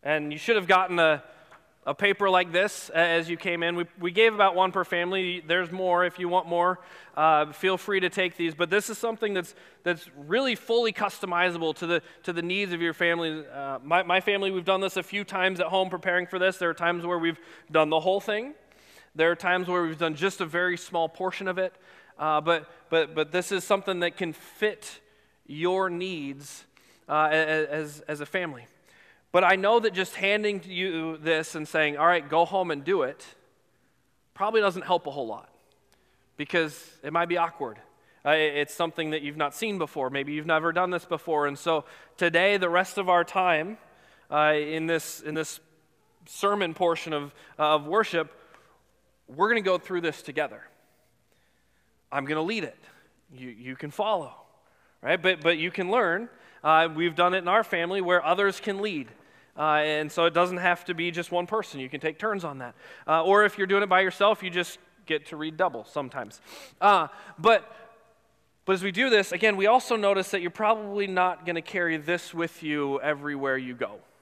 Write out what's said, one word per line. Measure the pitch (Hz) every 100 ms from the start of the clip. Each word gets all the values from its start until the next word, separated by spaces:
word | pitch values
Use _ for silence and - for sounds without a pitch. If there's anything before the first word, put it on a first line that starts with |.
And | 143 151 147
you | 151
should | - 220
have | 175
gotten | 185 185 175
a, | 160 147 - - - - _ _ -
a |
paper | 147 202 196 196
like | 185 180
this | 170 202 - -
a-, | 165
as | 170 165 165
you | 170
came | 190 170
in. | 170 175
We, | 170 -
we | 175
gave | 175 226
about | 214 196 175
one | 185
per | 190
family. | 175 175 175 190 185 175 156
There's | 175 175
more. | 185 185 175
If | 180 175
you | 175
want | 180 175
more, | 170 175 180 - - - -
uh, | 160 151 151
feel | 143 185 185
free | - 196
to | 180
take | 175 185 -
these. | 170
But | 151 170
this | 196 208
is | 220
something | 233 220 214
that's, | 196 175 - - _
that's | 175 165 - 143
really | 147 220 269 220
fully | - 233 226
customizable | - 202 - 190 175 180 170 165 156
to | 170
the, | 170 - -
to | -
the | 170
needs | 170 185 202
of | 170
your | 170
family. | 160 170 170 165 156 143
Uh, | 139 139 135
my, | 139 170
my | 175 185
family, | 185 202 196
we've | 190
done | 175 190
this | 190 190
a |
few | 175 202
times | 202 196 185 185
at | 170
home | 190 190
preparing | 180 185 180 180
for | 185
this. | 185 180
There | 175
are |
times | 160 170 175 170
where | 175
we've | 165 160 - - _
done | 156 156
the | 160
whole | 165 196
thing. | 196 208 254 302 _ _ _ - _
There | 151 165
are | 170
times | 185 180 180
where | 180
we've | 165 156
done | 165 151
just | 190 -
a | 170
very | 170 180 175
small | - 175 160
portion | - 185 - 190
of | 180
it. | 185 _ _ - - -
Uh, | 151 151
but, | 151 165 151 - _
but, | 165 147
but | 156 156
this | 180 175
is | 196
something | - 202 196 185
that | 175 170
can | 175
fit | 156 - - 214 202 - - _ _ _ _ _
your | 143 175 185 190
needs | 175 185 175 139 139 143 - - _ _ _ -
uh, | 151 156
a-, | 156
a-, | 156 156 151
as, | 151 151 147 -
as | 151
a | 147
family. | 190 175 131 113 _ _ _ _ _ _
But | 175
I | 185 190
know | 196 226
that | 220
just | 185 185
handing | - 196 208 208 202
to | 170
you | 180 190 160 160 156
this | 151 156 160
and | 160 151
saying, | 160 151 143
"All | 165
right, | 175 143
go | 156
home | 165 190 180
and | 151
do | 139 190
it," | 131 - - - _ _ _ _ _ _ _ _ _
probably | - 202 220
doesn't | 202 180 -
help | 180 147
a |
whole | 143 117
lot | 98 - _ _ _ _ _ _ _ _ _
because | 147 175 160 147 - _
it | 139
might | 165 170
be | 170
awkward. | 165 - 127 107 - _ _ _
Uh, | 143
it-, | 156 156 147
it's | 143
something | - 170 160 156
that | 156
you've | 143 151
not | 147
seen | - 226 196
before. | 151 160 131
Maybe | 139 139
you've | 151 151
never | 160 165
done | 165 180
this | 175
before. | - 160 - 156 143
And | 139
so | - 160 - - - -
today, | 175 165 190 202
the | 180
rest | 175 185 -
of | 185
our | 175
time, | 165 190 185 160 165 220 - _ _ _ _
uh, | 147 151 151
in | 151 160 160
this, | 165 - -
in | 151
this | 156 156 - _ _ _ _ _ _ -
sermon | - 202 208 180
portion | 156 175 - 170
of, | 151 143 - - -
of | 151 151 147
worship, | 196 214 170 151 - - - _ _ _ _ _ _ _
we're | 131 202
gonna | 233
go | 190 180
through | - 180
this | 165 147
together. | - 143 139 107 - _ _ _ _ _ _ _ _ _ _ _ _ _ _
I'm | 135
gonna | 139 156
lead | 165 220
it. | 147 - - _ _ _ _
You, | 131 127
you | 110 127 131
can | 147
follow, | - 208 202 135 - - _ _ _ _ _
right? | 123 175
But, | 175 180
but | 156 170
you | 165
can | 185 180
learn. | 233 185 170 233 - - -
Uh, | 151 160 165
we've | 156 170
done | 156 180
it | 185
in | 175
our | 208
family | 220 175 170 196
where | 180 180
others | 156 180 202 190
can | - 196
lead. | 214 165 117 - _ _ _ -
Uh, | 156 151
and | 151 151 151
so | 175
it | 170
doesn't | 165 180 180
have | 180 175 -
to |
be | 170 175
just | 165 170
one | 175 175
person. | 220 208 143
You | 131
can | 175
take | 160 160
turns | 214 202
on | 170 135
that. | 123 - - - -
Uh, | 160
or | 165 202
if | 208 196
you're | 190
doing | 196
it | 202
by | 185
yourself, | 190 - 202 214
you | 185
just | 175 170 - _ _ -
get | 156 151
to | 160
read | 156 156
double | 185 120
sometimes. | 104 151 135 135 104 - - - - _
Uh, | 202 196 156 - - -
but, | 185 214 - - - - _ _ _ _ _ _
but | -
as | 190
we | 190
do | 180 262
this, | 220 190
again, | 175 220 196
we | 196
also | 247 - 233
notice | 202 196 185
that | 196
you're | 175
probably | - 214 220 208 202 202
not | 185 180 175
gonna | 170 170
carry | 160 196 175 160
this | 151 175 -
with | 170 165 -
you | 156 147 143 139
everywhere | 135 147 147 143 135 131
you | 127
go. | 120 110 104 _ _